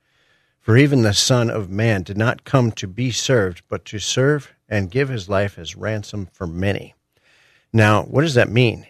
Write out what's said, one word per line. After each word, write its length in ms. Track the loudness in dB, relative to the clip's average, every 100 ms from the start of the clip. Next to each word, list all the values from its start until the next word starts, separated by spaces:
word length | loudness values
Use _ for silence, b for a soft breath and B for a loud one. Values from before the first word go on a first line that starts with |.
| _ _ _ _ _ _
"For 140 | 2 6
even 240 | 6 4
the 140 | 2
Son 340 | 2 2 2 0
of 220 | -2 -6
Man 320 | -2 0 0
did 160 | -2 -2
not 260 | -2 -2
come 260 | -2 0 0
to 140 | -2 -8
be 240 | -6 -6
served, 520 | -4 0 0 0 -4 -10
but 200 | -12 -10
to 120 | -10
serve 540 | -6 0 0 0 -4 _ -6
and 220 | -4 -2
give 180 | -2 -4
his 180 | -4 -4
life 320 | -2 -2 -6
as 160 | -16
ransom 540 | -10 -6 -6 -8 -10 -10
for 160 | -10 -10
many." 480 | -4 -4 -4 -8 _ _ _ b b b b b
Now, 300 | 4 4 4
what 180 | 0 -2
does 140 | 0
that 160 | 2 2
mean 360 | 2 0 0 -8